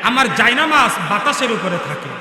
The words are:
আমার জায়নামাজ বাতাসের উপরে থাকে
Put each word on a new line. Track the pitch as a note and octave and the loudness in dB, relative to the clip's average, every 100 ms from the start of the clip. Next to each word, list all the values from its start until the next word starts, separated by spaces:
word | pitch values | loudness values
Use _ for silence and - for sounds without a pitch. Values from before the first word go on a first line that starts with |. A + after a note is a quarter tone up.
আমার | A3 B3+ B3+ D3 | 0 2 2 4
জায়নামাজ | A3 B3 D#4 D4+ A#3 G3+ D#3+ | 2 2 2 4 2 0 -2
বাতাসের | G3+ C#4+ C4+ B3+ | 0 0 -2 -2
উপরে | A3 E3 F3 - | -2 -2 -4 -6
থাকে | D3 C#3+ A#2+ | -8 -10 -12